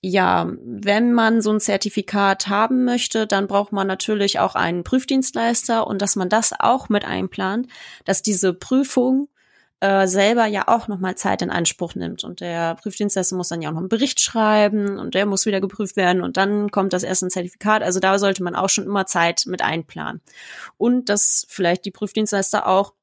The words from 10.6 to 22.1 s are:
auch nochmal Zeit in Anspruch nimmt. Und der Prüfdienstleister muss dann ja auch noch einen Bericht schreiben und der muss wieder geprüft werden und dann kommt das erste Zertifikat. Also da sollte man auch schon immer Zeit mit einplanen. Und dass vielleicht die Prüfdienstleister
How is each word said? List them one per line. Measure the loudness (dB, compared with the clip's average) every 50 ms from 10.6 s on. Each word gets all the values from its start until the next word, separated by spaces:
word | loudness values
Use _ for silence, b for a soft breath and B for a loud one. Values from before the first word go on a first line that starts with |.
| 2 2
auch | 2 2 0 -4
nochmal | -6 -4 -4 -4 -4
Zeit | -2 -2 -2 0 0 -2
in | -2
Anspruch | -2 -2 -2 -2 -2 -4 -8 -8 -6
nimmt. | -8 -8 -8 -8 -8 -12
Und | -12 -10 -10
der | -8 -8 -4 -2 -2 -4 -4
Prüfdienstleister | -6 _ -10 -6 -2 -2 -2 0 0 -2 -2 -2
muss | -2 -4 -4
dann | -4 -6
ja | -6 -6
auch | -6
noch | -6
einen | -2 -2
Bericht | 0 0 0 0 0 -2
schreiben | -2 0 0 2 2 4 6 4 4 4 2 0 0 0 -2 -4
und | -6 -4 -2
der | 0 0
muss | 0 0 0 0
wieder | 0 0 0
geprüft | -2 -2 -4 -4 -6 -4 -2
werden | 0 2 2 2 2 0
und | -2 0 0
dann | 0 2 2 0 0 0
kommt | 0 0 0 0 0
das | -2 -2
erste | -2 -2 -2 -2 -2
Zertifikat. | -4 -4 -6 -8 -10 _ -2 0 0 2 0
Also | 0 -2 0
da | 2 2 2 4
sollte | 2 0 0 0 -4
man | -4 -2
auch | -2 0 0
schon | 0 -2 -2
immer | -2 -2 -2 0
Zeit | 0 0 2 2 2 0 -2 -4
mit | -4 -4 -2
einplanen. | -2 -2 -2 -4 -6 _ -10 -10 -10 -8 -10 -12 _ B B B B B B B B B B _
Und | 0 2 2 2 0 0
dass | 0 2 2 2 0 0 -4 _
vielleicht | -6 -2 0 0 0 0 -4
die | -10
Prüfdienstleister | -8 -6 -8 -4